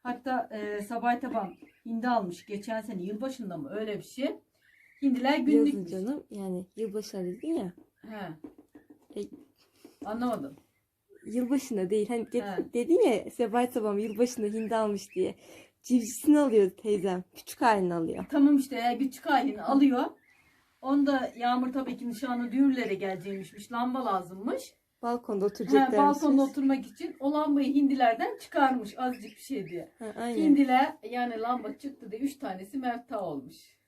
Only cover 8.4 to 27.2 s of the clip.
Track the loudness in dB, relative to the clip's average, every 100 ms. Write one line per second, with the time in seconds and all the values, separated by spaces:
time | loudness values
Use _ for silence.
8.4 | -18 -20 _ -20 _ -20 _ -14 -12 -16
9.4 | _ _ _ _ -20 _ -10 -4 -4 -4
10.4 | -8 -14 _ _ _ _ _ -18 -6 -4
11.4 | 0 -2 0 -4 0 0 0 -4 -2 -4
12.4 | -2 -6 -4 -4 2 6 6 4 -2 -4
13.4 | 0 2 0 0 0 -2 -2 0 0 0
14.4 | -4 -2 -2 0 0 -2 -6 -2 -2 -4
15.4 | -20 -20 -20 _ 2 2 2 -2 4 6
16.4 | 6 6 4 0 -2 0 0 -2 -6 -18
17.4 | -18 2 4 4 2 0 -2 -4 -2 4
18.4 | 6 6 2 -2 -2 0 -4 -4 0 2
19.4 | 2 -4 2 6 6 4 -2 -6 _ _
20.4 | _ _ _ _ 0 2 4 2 -2 -2
21.4 | 0 0 0 -4 -6 -6 -8 -6 -4 -4
22.4 | -2 4 4 4 -2 -2 -4 -6 -8 -10
23.4 | -10 -18 -8 -4 -2 -2 -2 -2 -4 -8
24.4 | -6 -6 -8 _ _ _ -4 -4 -4 -2
25.4 | -2 -2 4 4 6 4 4 4 4 4
26.4 | 2 0 0 0 -4 -10 -12 -4